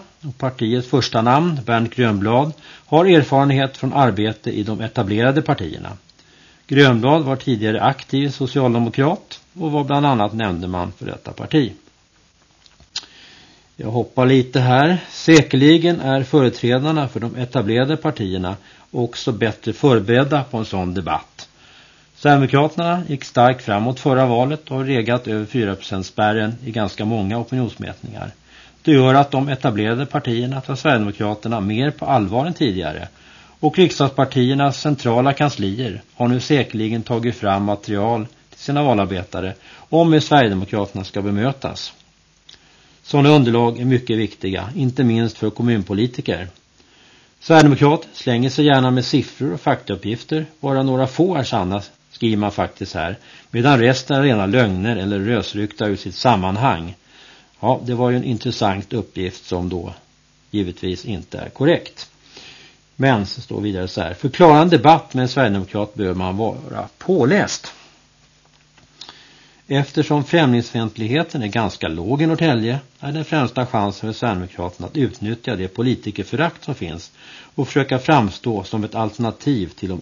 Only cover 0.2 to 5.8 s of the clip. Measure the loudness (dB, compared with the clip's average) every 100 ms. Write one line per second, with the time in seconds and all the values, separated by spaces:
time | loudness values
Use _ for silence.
0.2 | -16 -6 -6 -2 -2 -2 0 0 0 0
1.2 | 4 4 2 -2 -2 0 0 0 0 0
2.2 | 2 2 0 -4 -18 -20 _ 2 6 6
3.2 | 6 4 4 2 0 -4 -2 2 2 2
4.2 | -2 -4 -6 -6 -4 -6 -6 -4 -2 2
5.2 | 2 2 0 -2 -4 -10